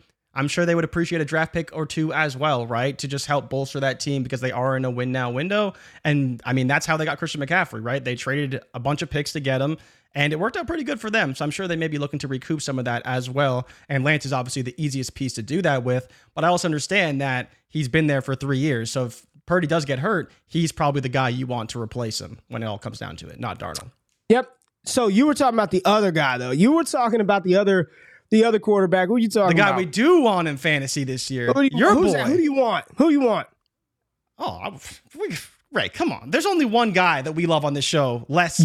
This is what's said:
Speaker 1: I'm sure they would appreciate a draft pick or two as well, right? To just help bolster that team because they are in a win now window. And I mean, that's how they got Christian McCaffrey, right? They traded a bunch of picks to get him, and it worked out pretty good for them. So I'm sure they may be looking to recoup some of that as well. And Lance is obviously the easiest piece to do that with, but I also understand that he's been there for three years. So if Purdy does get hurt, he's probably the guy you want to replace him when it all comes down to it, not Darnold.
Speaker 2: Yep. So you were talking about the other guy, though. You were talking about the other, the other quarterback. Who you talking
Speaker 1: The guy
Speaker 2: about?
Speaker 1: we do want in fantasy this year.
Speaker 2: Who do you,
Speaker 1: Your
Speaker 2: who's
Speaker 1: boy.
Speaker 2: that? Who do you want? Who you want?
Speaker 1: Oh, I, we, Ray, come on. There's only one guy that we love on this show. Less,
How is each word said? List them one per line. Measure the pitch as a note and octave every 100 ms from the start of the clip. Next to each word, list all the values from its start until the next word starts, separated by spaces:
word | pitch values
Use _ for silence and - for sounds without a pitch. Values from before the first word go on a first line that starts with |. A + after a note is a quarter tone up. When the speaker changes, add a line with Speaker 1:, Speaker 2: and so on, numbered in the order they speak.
| _ _ _
Speaker 1:
I'm | - C#3+
sure | -
they | E3+
would | E3+
appreciate | D#3+ F3 E3+ E3+
a | D3
draft | D#3+ D#3+
pick | E3+ D#3+ D#3
or | D#3
two | - D#3
as | D#3 D#3 B2+
well, | D3+ C3 A#2
right? | A#2 C3 C3+
To | C#3
just | C#3 -
help | C#3+ A#2
bolster | C3+ C#3 C#3+
that | C3+ B2+
team | - C#3
because | B2 C3
they | B2+
are | A#2+ B2+ C3
in | C3
a |
win | B2 B2+
now | B2+ B2
window. | B2 E3+ G#3 G#3 - - -
And | D3+ D3 C3+ A#2
I | -
mean, | C3 B2+
that's | C#3+ -
how | D#3+
they |
got | D#3 D3
Christian | D#3+ D#3
McCaffrey, | C#3 F3+ E3+ A2+
right? | A#2 C#3
They | B2 B2
traded | - C#3+ C#3+ C3 -
a | B2
bunch | B2 C#3+
of | E3
picks | D3 C#3+
to | D#3
get | C3+ C3
him, | C#3 D#3 - _ _
and | C#3+ C#3+
it | D3+
worked | G#3 F#4
out | C#4
pretty | E4+
good | C4+ C4
for | G#3+
them. | A3 D#3+
So | C3
I'm | D3
sure | D3 F#3+
they | E3
may | D#3+
be | D3
looking | C#3+ D3
to | C#3
recoup | C3+ - D#3
some | - C3
of | B2
that | A#2+
as | - B2+ B2+
well. | C3 C#3 B2+ B2 - -
And | C#3
Lance | C3+ D3+
is | C#3
obviously | C3 B2 C3+
the | B2 -
easiest | D3+ C3+ B2+
piece | - C3+
to | -
do | G#2+ D#3
that | E3+ C3+
with, | B2 B2+ B2+ _ _
but | -
I | D#3+
also | F3+ F3+
understand | D3+ - G3+ E3+ C#3
that | C#3 B2+ - _ _
he's | D#3 C3+
been | D#3+ D#3
there | C#3
for | B2+
three | C3 C#3 C3+
years. | D3+ B2 A2+
So | C3+ B2
if | - _ _ -
Purdy | F3+ D#3
does | D#3+
get | C#3+ C3
hurt, | E3+ G3 - _ _
he's | D#3+ E3
probably | - D3 C#3
the | C3
guy | C3+ C3
you | B2 B2+
want | A#2+ A2+
to | B2
replace | A2 B2 A#2 -
him | - A#2+ _
when | A#2+
it | A2+
all | G#2
comes | B2+ -
down | - -
to | E2
it, | -
not | A#2+ F2+
Darnold. | F2+ D#2 - - _ _ -
Speaker 2:
Yep. | A#3 B3 _ _ _ -
So | - A#3
you | G3 D4
were |
talking | C#4+ C4+
about | A3+ G#3
the | F#3
other | F#3 G#3+ G3+
guy, | D#3+ C#3+ B2
though. | B2
You | C3+ G#3+
were | D#4+
talking | D#4+ C#4+ A#3+ A#3
about | G3+ G3+
the | F#3 F#3
other, | G3+ F#3+ D#3+ - - - _
the | A3
other | A3+ G#3+
quarterback. | - G3+ F#3 F#3 F3+
Who | A#3+
you | A3+
talking | G#3+ G3
Speaker 1:
The | E3+
guy | G3+
Speaker 2:
about? | F#3
Speaker 1:
we |
do | F3+ E3 C#4 F4+
want | B3 F#3 E3
in | C#3
fantasy | E3 D3+ C3+ -
this | C3 C3 -
year. | C3 A#2+
Speaker 2:
Who |
do | C4+
you, | C4+
Speaker 1:
Your | D3+ D4
Speaker 2:
who's | C4+ F#4
Speaker 1:
boy. | D3+
Speaker 2:
that? | A#3
Who | F4
do |
you | D#4
want? | C4+ B3 F3+ - -
Who | D#4
you | C#4+
want? | B3 F#3+ - _ _ _ _ _ _ _ _ -
Speaker 1:
Oh, | C#4+ E2+
I, | A2 E3+ - - _ D4
we, | G4 F3 - _ _
Ray, | B3+ G2+
come | - E4+
on. | C#3 A#2+
There's | G#3+ F4
only | F4+
one | C4 A3+ A#3
guy | F#3 F3+ D3+
that | C3+
we | D#3+
love | E3+ D#3+ C#3+
on |
this | C#3+
show. | C3+ D#3 C3+ A#2+ A#2
Less, | D3+ E3+ -